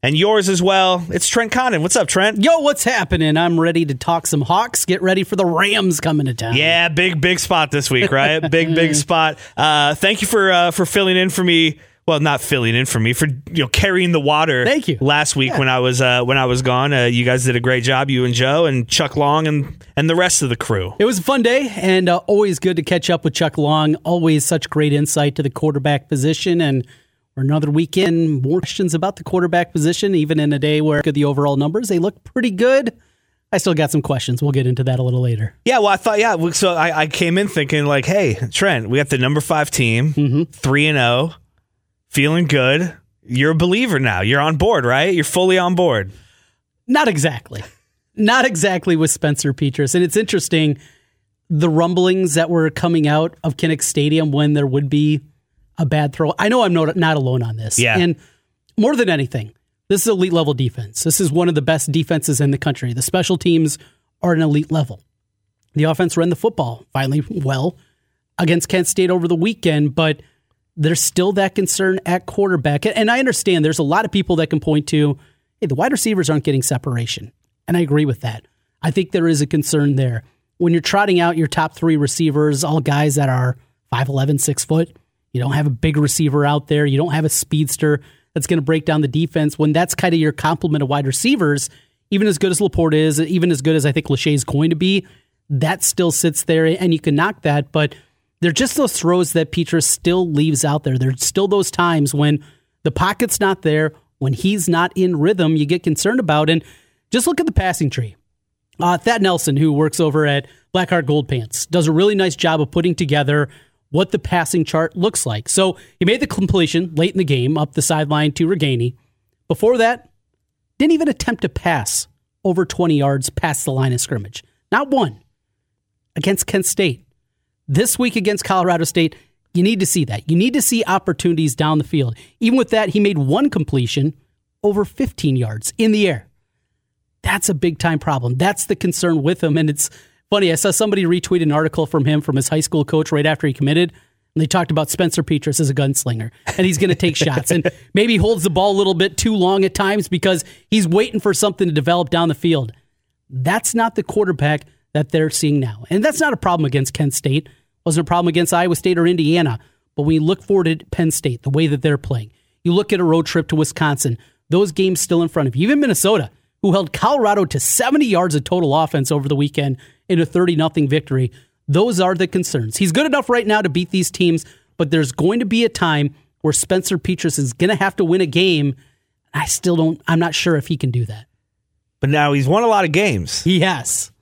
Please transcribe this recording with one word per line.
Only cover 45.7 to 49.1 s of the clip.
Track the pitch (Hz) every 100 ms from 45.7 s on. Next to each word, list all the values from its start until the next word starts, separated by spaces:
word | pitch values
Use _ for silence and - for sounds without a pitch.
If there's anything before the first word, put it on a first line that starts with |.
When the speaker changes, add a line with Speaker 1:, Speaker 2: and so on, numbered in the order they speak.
| 180
Speaker 1:
board." | 175 117 95 - _ _ _ _ _ _ -
Speaker 2:
Not | 277 302
exactly. | 165 151 120 - 107 - _ _ _ _ -
Not | 214 254 254
exactly | 180 196 180 185 165
with | 156